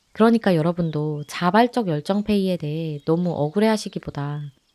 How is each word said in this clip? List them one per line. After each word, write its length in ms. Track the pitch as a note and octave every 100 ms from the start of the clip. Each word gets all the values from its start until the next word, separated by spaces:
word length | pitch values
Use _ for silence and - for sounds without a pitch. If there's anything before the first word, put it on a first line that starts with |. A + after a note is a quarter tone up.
| _
그러니까 420 | - A3+ A#3 G#3
여러분도 680 | E3+ D#3+ F3 E3 D3+ D3+ D3 D3
자발적 640 | - F3 G#3 A#3+ B3 G3
열정 340 | D3+ D3 G3+
페이에 340 | G#3 G#3 F#3+ F3
대해 440 | D3 D#3 D#3+ D3
너무 280 | - E3 F3+
억울해하시기보다 1080 | D#3 D3 G3 A3 G#3+ G3 E3+ - - C#3+ D3 C#3+ - _